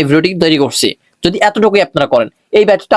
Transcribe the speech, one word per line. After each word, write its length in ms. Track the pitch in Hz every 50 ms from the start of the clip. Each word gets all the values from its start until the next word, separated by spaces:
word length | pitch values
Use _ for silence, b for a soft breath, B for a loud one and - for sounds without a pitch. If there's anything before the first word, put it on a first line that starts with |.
| 156
এই 40 | 135
ভিডিওটি 220 | 143 160 160 185 190 175 151
তৈরি 140 | 160 156 143 139
করছি। 240 | 123 - - - 110 - _ _ _ _ _ -
যদি 120 | 170 185 - - 208
এতটুকুই 320 | 208 226 208 214 196 202 180
আপনারা 200 | 175 - 156 139 131 -
করেন, 140 | 120 113 107 - _ _ _ - 208
এই 60 | 214 202
ব্যতীত 240 | 202 190 - - -